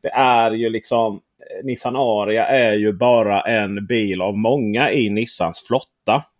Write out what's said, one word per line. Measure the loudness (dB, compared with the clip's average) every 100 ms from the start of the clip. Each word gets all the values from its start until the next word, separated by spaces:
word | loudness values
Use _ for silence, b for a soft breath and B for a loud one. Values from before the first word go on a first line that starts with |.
Det | -4
är | 0 2 4 2
ju | 0 -2
liksom, | -4 -2 0 0
eh, | -4 _ _ -16 -12 -8
Nissan | -6 -6 -2
Aria | 0 0 0 0 2
är | 2 2
ju | 2 0
bara | 2 4 4 4 0
en | 2 0 0 -4 -2
bil | -2 0 -2
av | -2 0
många | 0 0 0 0 0
i | 0 0
Nissans | -2 -4 -4 -6 -6 -4
flotta. | -4 -4 _ -2 -2 -2